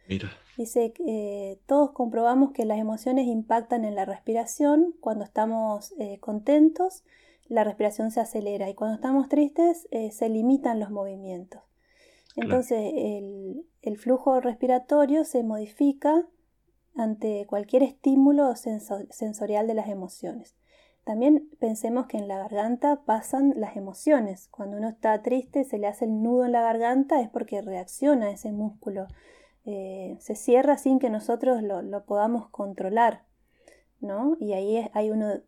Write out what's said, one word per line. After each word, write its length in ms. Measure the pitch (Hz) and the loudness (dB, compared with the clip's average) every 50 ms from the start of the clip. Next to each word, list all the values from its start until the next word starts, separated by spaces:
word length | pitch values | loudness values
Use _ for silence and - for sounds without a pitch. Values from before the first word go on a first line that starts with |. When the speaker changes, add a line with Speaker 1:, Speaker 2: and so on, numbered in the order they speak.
| _ | _
Speaker 1:
Mira. 240 | - 95 95 104 95 - - _ _ _ | -6 -6 -6 -6 -8 -12 -14 _ _ _
Speaker 2:
Dice 340 | - 233 226 - 240 233 226 | -10 -8 -2 0 0 0 -2
que, 120 | 226 - 349 262 220 214 208 202 202 202 196 196 | -2 -6 -6 -6 -4 -6 -6 -6 -8 -8 -8 -10
eh, 100 | 196 - _ | -12 -8 _
todos 240 | - 277 294 294 277 | 2 4 4 4 2
comprobamos 600 | - - 247 226 220 226 233 240 254 262 277 277 | 0 -4 -4 -2 0 2 2 4 4 4 4 2
que 140 | - - 226 | 2 -2 -2
las 140 | 214 214 214 | -2 0 -2
emociones 480 | 220 214 220 220 - 254 254 269 262 | -2 -4 -4 -4 -2 0 0 0 0
impactan 580 | 240 233 220 220 - 226 233 233 - 247 233 220 | 0 -2 -2 -2 0 0 0 0 0 -2 -2 -2
en 100 | 214 208 | -2 -2
la 100 | 196 190 | -4 -4
respiración. 880 | 196 196 - - 220 220 226 233 - - - 294 285 294 311 349 349 330 - | -4 -6 -8 -4 -4 -2 -2 -2 -4 -2 2 4 4 6 6 4 4 0 -4
Cuando 240 | - 226 214 214 202 | -4 -4 -4 -4 -6
estamos, 680 | - - 220 220 226 226 226 220 214 208 208 208 - 403 311 | -6 -2 -2 0 0 0 -2 -2 -2 -4 -6 -8 -12 -10 -10
eh, 200 | 214 202 202 202 | -10 -10 -10 -12
contentos, 840 | - 214 214 214 214 277 294 302 311 320 320 349 359 370 - - _ _ _ _ _ _ _ _ _ | -8 -8 -6 -4 2 4 6 8 8 6 6 2 -2 -2 -4 -8 _ _ _ _ _ _ _ _ _
la 160 | - 226 220 208 | -2 0 0 0
respiración 480 | 208 202 - 214 208 208 - 220 226 | 0 0 0 -2 -2 0 -2 -4 -2
se 80 | 220 240 | -2 -2
acelera 500 | 220 226 - 220 208 202 202 190 196 196 | -4 -2 -4 -6 -4 -4 -4 -4 -6 -6
y 40 | 196 | -6
cuando 220 | - 214 220 220 | -6 -4 -4 -4
estamos 340 | 214 - 262 269 277 269 269 | -4 -2 0 2 2 2 2
tristes, 580 | 294 294 294 285 - 330 339 349 330 339 - - | 2 2 2 2 2 2 4 4 2 0 -6 -8
eh, 200 | - 226 220 208 | -6 -6 -6 -6
se 180 | 214 - 226 226 | -4 -2 -2 0
limitan 500 | 220 220 220 247 269 269 269 247 226 214 | 0 2 2 4 4 4 2 0 -2 -2
los 100 | 208 196 | -4 -6
movimientos. 720 | 208 202 196 196 196 196 196 190 185 175 185 - - - _ _ _ _ _ _ _ _ _ _ _ _ _ _ - | -6 -8 -8 -8 -8 -12 -12 -12 -12 -12 -14 -16 -20 -20 _ _ _ _ _ _ _ _ _ _ _ _ _ _ -8
Speaker 1:
Claro. 140 | - 233 | -6 -2
Speaker 2:
Entonces, 440 | 214 247 254 247 - 240 220 214 196 311 | 0 0 0 0 0 -2 -2 -2 -2 -2
el, 720 | 262 - 214 208 202 202 196 202 196 196 190 196 294 339 _ _ _ | -2 -2 -4 -4 -6 -10 -12 -12 -12 -12 -10 -12 -12 -14 _ _ _
el 160 | - 220 208 | -8 -8 -6
flujo 440 | 208 - 240 262 254 - 285 262 254 | -4 0 0 2 2 2 2 2 2
respiratorio 840 | 254 247 226 - 262 247 254 247 254 - 294 294 285 254 294 320 302 | 2 0 -2 0 2 2 2 2 2 2 4 4 4 4 4 2 2
se 200 | - - 247 233 | 0 0 -2 -2
modifica 840 | 220 220 214 214 208 - - 285 285 277 277 - 285 311 339 339 - _ _ _ _ _ _ _ _ _ _ _ _ - | -2 -4 -6 -8 -6 -2 2 2 2 2 2 2 2 4 2 2 0 _ _ _ _ _ _ _ _ _ _ _ _ -6
ante 500 | 277 226 220 214 208 226 220 208 202 202 | -4 -4 -4 -4 -4 -4 -4 -4 -4 -6
cualquier 360 | - 208 208 208 - 254 262 277 | -4 -4 -6 -2 2 4 4 4
estímulo 720 | 269 - _ - 277 269 277 269 285 285 285 285 254 240 | 4 0 _ 0 4 6 6 6 6 6 6 4 2 0
senso-, 520 | 233 - 233 220 214 - - 202 202 - - | -2 -6 -8 -8 -8 -8 -8 -8 -8 -10 -12
sensorial 560 | - - 226 214 214 - 214 208 208 208 220 | -10 -8 -8 -8 -6 -6 -4 -2 0 0 0
de 80 | 226 226 | 0 -2
las 120 | 220 208 | -2 -4
emociones. 680 | 214 196 190 185 185 - - - 170 - 233 - _ _ _ _ _ _ _ _ _ _ _ - | -4 -6 -8 -10 -12 -12 -12 -12 -10 -10 -12 -14 _ _ _ _ _ _ _ _ _ _ _ -8
También 460 | - 214 220 247 294 302 285 - - - - | -6 -2 2 4 6 6 4 2 -2 -8 -4
pensemos 480 | - 226 220 214 - 226 240 247 247 | -4 -4 -4 -4 -4 -4 -2 -2 -4
que 100 | - - | -4 -6
en 100 | 214 202 | -8 -6
la 100 | 202 190 | -6 -6
garganta 640 | 196 190 214 208 208 214 233 247 240 - 285 294 285 - | -8 -8 -6 -4 -2 -2 -2 -2 0 2 2 2 0 0
pasan 480 | - 220 220 220 - 262 269 277 277 - | -2 -2 -2 -2 -4 0 2 2 2 2
las 220 | 220 208 202 - | 2 -2 -6 -6
emociones. 720 | 208 196 196 190 - - 302 302 254 220 196 190 - - _ | -10 -12 -12 -10 -4 2 2 4 4 2 0 -6 -10 -16 _
Cuando 260 | _ - 202 202 202 | _ -12 -12 -10 -8
uno 140 | 208 220 226 | -6 -6 -6
está 320 | 220 _ - 220 214 214 214 | -6 _ 0 0 0 0 0
triste, 400 | 233 254 262 254 - - 285 269 | -2 -2 -2 -2 -2 -2 -2 -2
se 140 | 277 - | -2 -4
le 100 | 208 202 | -4 -4
hace 160 | 202 208 - 240 | -4 -4 -2 -4
el 180 | 220 220 214 | -2 -2 0
nudo 240 | 220 233 247 247 247 | 0 2 2 2 2
en 60 | 240 | 2
la 100 | 240 233 | 2 2
garganta, 600 | 233 226 226 226 233 233 254 269 277 - 320 277 | 2 2 0 0 0 2 2 2 2 2 2 0
es 80 | 233 220 | 0 0
porque 320 | - 233 220 - 208 202 | -4 -8 -6 -6 -6 -8
reacciona 680 | 220 202 190 180 180 - - - 269 294 294 247 214 202 | -6 -6 -8 -8 -10 -10 -6 0 2 2 4 2 2 -2
ese 220 | 202 202 - 214 | -6 -6 -8 -8
músculo. 560 | 208 208 214 208 208 - - 214 196 196 190 196 - _ _ _ _ _ _ _ _ _ - | -6 -6 -6 -6 -8 -10 -12 -10 -8 -8 -10 -12 -14 _ _ _ _ _ _ _ _ _ -12
Eh, 540 | 220 202 196 190 190 190 190 185 185 - - | -10 -10 -10 -10 -10 -12 -12 -12 -12 -14 -12
se 160 | - - 220 | -10 -10 -10
cierra 420 | - - 254 240 254 277 285 277 | -4 2 4 6 6 6 6 2
sin 220 | - - 262 262 254 | 2 4 2 2 4
que 100 | 269 233 | 2 0
nosotros 540 | 214 214 - - 233 233 294 254 254 226 214 | -2 -2 -2 -2 -2 0 2 0 0 0 0
lo, 180 | 202 196 175 | -4 -6 -6
lo 240 | - 196 202 202 - | -6 -8 -10 -10 -6
podamos 440 | - 202 202 208 226 233 226 214 - | -4 -2 0 0 0 0 -2 -6 -8
controlar, 720 | - - 202 196 185 - 190 185 208 226 240 226 - - _ _ _ _ _ _ _ _ _ - - _ _ _ _ - | -10 -10 -8 -8 -6 -6 -4 -2 2 4 4 2 2 -2 _ _ _ _ _ _ _ _ _ -20 -20 _ _ _ _ -12
¿no? 340 | - 202 196 208 254 294 320 320 | -10 -8 -6 -2 0 0 0 -2
Y 120 | 214 208 | -2 -4
ahí 240 | 196 190 196 208 220 | -4 -4 -2 -2 -2
es, 120 | 233 220 - - | -2 -4 -4 -4
hay 160 | 214 214 214 | -2 -2 0
uno, 300 | 220 220 214 208 196 - - | 0 -2 -2 -2 -4 -6 -8